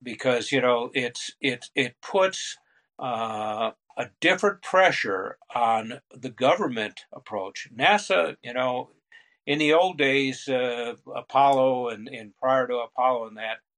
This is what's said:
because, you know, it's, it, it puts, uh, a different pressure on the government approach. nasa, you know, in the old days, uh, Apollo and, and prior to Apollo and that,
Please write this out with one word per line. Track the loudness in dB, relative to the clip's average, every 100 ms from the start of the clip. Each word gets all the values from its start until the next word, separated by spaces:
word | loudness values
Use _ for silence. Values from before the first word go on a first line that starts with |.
because, | -14 -4 -2 -2 0
you | 0
know, | 2 2 0
it's, | -4 -6 -8 -14 -6
it, | -4 -4 -8
it | -4 -4 _
puts, | -2 2 2 0 -12 -14 _ _ _ -10
uh, | -6 -4 -4 -4 -6 -4 -4 -6 _ -10
a | -10 _
different | 0 2 0 -2
pressure | 0 4 4 2 -2 -4 -6 -12 _
on | 0 2 2 -2 -14 _
the | -14 -14
government | 0 2 4 0 -4 -6 -8 -20
approach. | -20 -10 -8 -8 -10 -16 0
nasa, | 2 2 2 0 0 -4
you | -8
know, | -4 -2 -4 -8 _ _ -20 _ _
in | -4 0
the | 4
old | 6 4 2
days, | 2 2 0 -4 -4
uh, | -2 -2 -4 -6 -10 -12
Apollo | -12 0 4 6 6 4 2 -4
and, | -8 -12
and | -14 -16 _
prior | 0 2 2
to | -2
Apollo | -4 0 2 2 -4
and | -8
that, | -8 -8 _